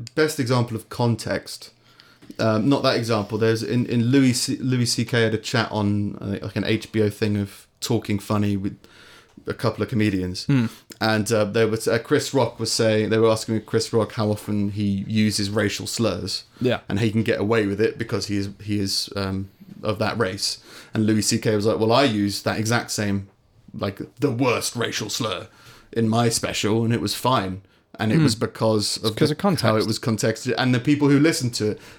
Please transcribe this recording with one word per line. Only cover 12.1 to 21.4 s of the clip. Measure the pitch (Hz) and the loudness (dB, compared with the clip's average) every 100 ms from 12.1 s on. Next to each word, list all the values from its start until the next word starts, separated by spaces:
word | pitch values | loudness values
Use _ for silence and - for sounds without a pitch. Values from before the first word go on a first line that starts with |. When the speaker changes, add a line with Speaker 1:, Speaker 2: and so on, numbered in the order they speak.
| 147 - | 0 0
Speaker 1:
Rock | 135 127 - | 0 0 -2
was | 113 | -4
saying, | - 113 107 107 | 0 2 2 2
they | 110 | 4
were | 110 | 4
asking | 107 - 110 | 2 0 -4
Chris | - 113 - | -2 -2 0
Rock | 113 104 | 0 0
how | - 107 | 0 -2
often | 104 - 104 101 | -2 -2 -2 -2
he | 101 101 98 - | 0 0 0 0
uses | 110 107 104 101 | 2 2 2 -2
racial | 107 104 - - | 0 0 -2 -6
slurs, | - 113 92 95 - - - | -2 -2 -2 -6 -8 -10 -4
Speaker 2:
Yeah. | 123 117 - | -2 -2 -2
Speaker 1:
and | 98 | -2
he | 113 | 0
can | 107 | 0
get | 110 110 | 0 0
away | 101 113 101 | 2 2 2
with | 98 | 2
it | 113 - | 0 0
because | 113 104 98 | -4 -4 -2
he | 101 | -4
is, | 98 98 | -4 -8
he | 101 104 | -4 -2
is, | 98 - - 101 | -2 -4 -4 -6
um, | 95 95 98 - - - | -4 -4 -6 -12 -20 -8
of | - 104 | -6 -2
that | 104 107 | -2 -2
race. | 98 98 - - - - - - | -4 -4 -6 -8 -14 -20 -8 0
And | 110 | 2
Louis | 110 | 2
C | 104 | 2
K | 113 | 0